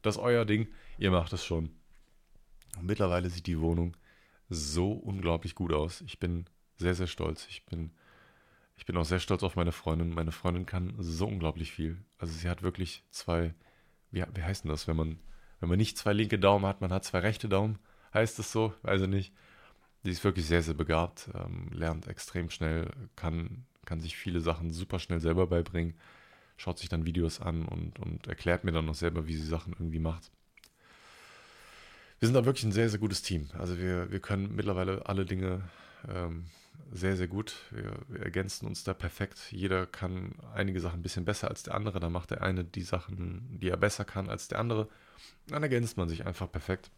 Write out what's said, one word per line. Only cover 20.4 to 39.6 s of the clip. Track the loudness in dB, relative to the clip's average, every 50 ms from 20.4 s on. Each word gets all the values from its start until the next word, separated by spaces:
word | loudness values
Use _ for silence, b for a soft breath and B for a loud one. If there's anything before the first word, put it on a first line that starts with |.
| 4
sehr, | 6 4 4
sehr | 4 2 0
begabt, | 0 2 2 4 2 2 0 -2 -10 -14 -10 -8
ähm, | -8 -6 -6 -6 -8 -8 -8
lernt | -6 -2 -2 -2 -2 -4 -6
extrem | -10 -10 -12 -12 -6 -4 -4 -4 -4
schnell, | -4 -2 0 0 0 0 -2 -4 -6 -10 -14 -14 _
kann, | -4 -4 -2 -2 -2 -4 -4 -8 -12 -14 _ _ _ -8
kann | -6 -6 -4
sich | -4 -6 -8
viele | -6 -4 -2 -2 2
Sachen | 2 2 0 0 -2 -4
super | -2 -4 -4 -4 -4 -6
schnell | -2 -2 -2 2
selber | 2 4 4 4 4 6
beibringen, | 4 2 2 2 0 0 0 0 -2 B B B B B B B B B B B B
schaut | B -6 -6 -4 -4
sich | -4 -2
dann | 0 0 0
Videos | 2 2 2 2 2 0 -2
an | -4 -2 -2 -2 -2
und, | -2 -4 -4 -6 -6 -6 -6
und | -6 -6 -6 -6 -6 -8
erklärt | -8 -2 2 2 2 4
mir | 2 2
dann | 2 2 2
noch | 0 -2
selber, | 0 0 0 0 0 -2
wie | -2 -2
sie | -4 -2
Sachen | -2 -2 -2 -2 -6
irgendwie | -6 -4 -4 -2 0 0
macht. | 0 0 -2 -4 -8 -16 _ _ _ _ _ -20 -20 -20 B B B B B B B B B B B B B B B B B B B B B B B B B B B B B B
Wir | 4 6
sind | 6
da | 8 6
wirklich | 6 2 4
ein | 2 4
sehr, | 4 6 4 4
sehr | 4 2
gutes | 0 0 0 -2
Team. | -2 0 0 0 -2 -2 -6 -6
Also | -4 -2 -2 0
wir, | 0 0 0 0 0 -2
wir | -4 -6
können | -2 -2 -2 0 0 -2 -2
mittlerweile | -2 0 0 0 0 0 0 -2 -2 -2
alle | -2 0 0 0
Dinge, | 0 0 0 0 0 0 -2 -4 -8 B B B B B B -10 -8
ähm, | -4 -4 -4 -4 -4 -6 -8 -12 B B B B B -20 -18 -14
sehr, | -8 -2 0 2 2
sehr | 2 0
gut. | -2 -2 -4 -4 -4 -10 -14 -14 -12
Wir, | -10 -8 -8 -8 -8 -10 -10
wir | -10 -10 -6
ergänzen | -6 -2 -2 -2 -2 -2 -6 -6 -6 -6
uns | -6 -4 -4
da | -4 -4
perfekt. | -2 -4 -6 -2 -4 -6 -6 -6 -14 -14 -12
Jeder | -6 -2